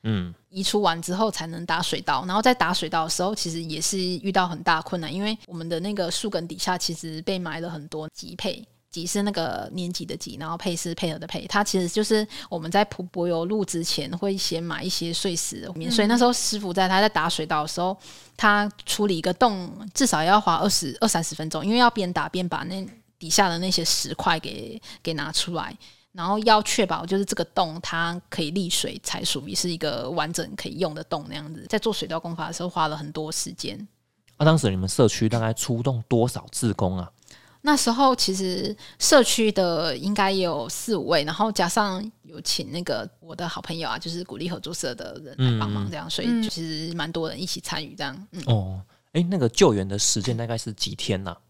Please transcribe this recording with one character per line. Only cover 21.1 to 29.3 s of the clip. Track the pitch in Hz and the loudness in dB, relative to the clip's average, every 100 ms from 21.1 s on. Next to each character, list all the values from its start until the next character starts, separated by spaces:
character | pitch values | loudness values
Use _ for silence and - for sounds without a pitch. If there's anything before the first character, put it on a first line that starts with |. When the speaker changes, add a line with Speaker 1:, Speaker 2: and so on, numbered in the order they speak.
| 175 | 2
Speaker 2:
十 | 165 | 0
分 | 156 160 | -4 -6
钟， | 160 185 | -2 2
因 | |
为 | 233 | 6
要 | 240 | 6
边 | 233 180 | 4 -2
打 | 175 151 | -2 -2
边 | 185 180 | -2 -2
把 | 160 | -4
那 | 175 190 190 - _ _ | -6 -8 -10 -16 _ _
底 | 160 | 0
下 | - 196 | 4 4
的 | 165 | 2
那 | 185 | 0
些 | 180 | 0
石 | 165 - - | 2 0 -2
块 | - - 165 | -2 2 0
给， | - - 110 220 - - | 0 -10 -12 -14 -16 -10
给 | - 160 | -6 -4
拿 | 151 | -2
出 | 156 - 170 | -2 -2 -4
来， | 92 - - _ _ | -6 -10 -20 _ _
然 | 190 170 | -6 -2
后 | 214 | 2
要 | 220 214 | 6 6
确 | 214 - 190 | 6 0 0
保 | 165 | 0
就 | 170 196 | 0 0
是 | 196 | 0
这 | - | -2
个 | 165 | -2
洞 | - 175 160 | 0 0 -2
它 | - 165 170 175 - | -6 -2 -2 -4 -8
可 | - | -6
以 | 151 | -2
沥 | 180 175 | -2 -2
水， | - 165 - | -2 -4 -6
才 | - 180 | -8 -4
属 | - | -2